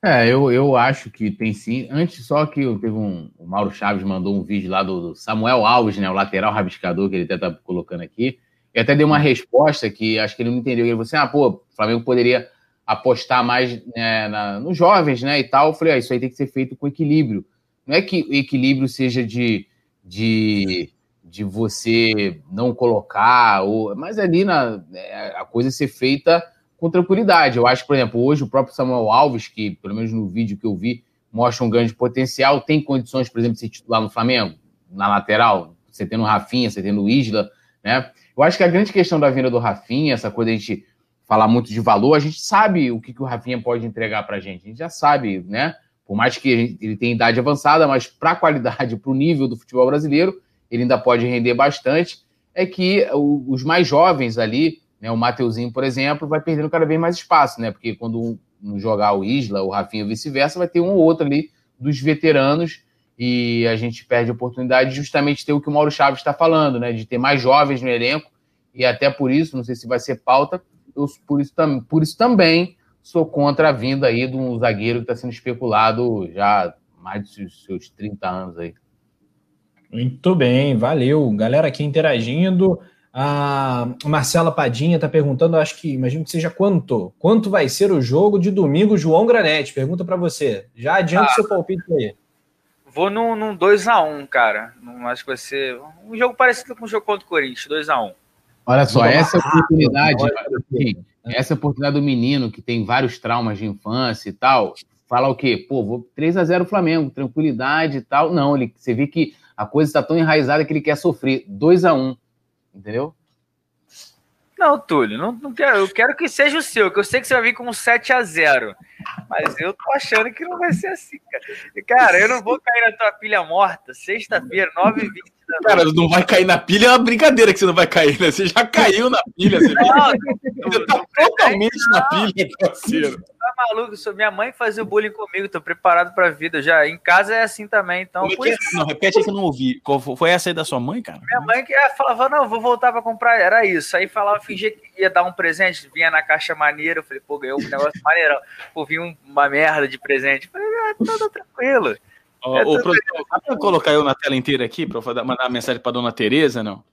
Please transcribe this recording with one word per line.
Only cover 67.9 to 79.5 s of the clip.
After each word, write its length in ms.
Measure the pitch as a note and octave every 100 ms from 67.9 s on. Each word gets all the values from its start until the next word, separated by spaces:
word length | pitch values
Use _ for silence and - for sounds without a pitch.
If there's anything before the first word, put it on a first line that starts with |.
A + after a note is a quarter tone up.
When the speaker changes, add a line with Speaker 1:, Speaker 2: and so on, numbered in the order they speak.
| A#2+ A#2+ D3 - _ _ _ _
Speaker 1:
e 100 | B2+
até 260 | B2+ A#2 C#3
por 200 | C3+ C3+
isso, 260 | C3+ D#3+ C3
não 80 |
sei 100 | A#2+
se 120 | A#2+ A2+
vai 120 | B2
ser 240 | - B2
pauta, 400 | - C3 D3 F3+ _ _ _
eu, 120 | - C#3+ - _
por 140 | C#3+
isso 140 | C#3
tam-, 260 | - D#3+ C3+
por 220 | A#2 D#3
isso 140 | D#3 -
também 600 | A#3 A#3 E3+ E3 F3+ _ _ _
sou 220 | _ E3+
contra 460 | D#3+ C#3+ C#3+ C#3+ D#3+
a 20 |
vinda 340 | C3+ B2 C3+ C3
aí 200 | A#2 B2+
de 100 | C3
um 220 | B2+ A#2+
zagueiro 420 | A#2+ G#2+ A2 A#2+
que 60 | A2+
tá 100 | A#2+
sendo 160 | B2+
especulado 960 | A#2 - A#2+ B2 G#2+ A2 A2 B2 A2 F2
já 340 | F2 G2+ G#2 F2
há 80 | - _ _
mais 200 | F2+ G2+
dos 120 | G2+
seus, 300 | - F#2+ _
seus 260 | _ F#2 -
trinta 380 | _ G#2 G2 F#2
anos 300 | F2+ F#2 E2+
aí. 160 | E2+ - _ _ _ _ _ _ _